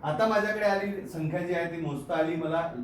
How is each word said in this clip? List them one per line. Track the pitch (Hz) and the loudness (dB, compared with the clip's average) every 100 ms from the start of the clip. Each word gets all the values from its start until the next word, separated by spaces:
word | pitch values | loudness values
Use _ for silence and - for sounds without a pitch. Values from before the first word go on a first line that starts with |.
| 151 | -2
आता | 151 220 | 2 4
माझ्याकडे | 214 208 214 | 4 2 2
आली | 208 196 202 202 - | 2 2 0 -4 -6
संख्या | 165 156 180 | -4 -2 -2
जी | 175 | 0
आहे | 175 165 | 0 -2
ती | 165 | -2
मोजता | 156 139 - 165 | -4 -4 -2 0
आली | 160 165 | 0 0
मला | 156 160 170 123 | 0 0 -2 -4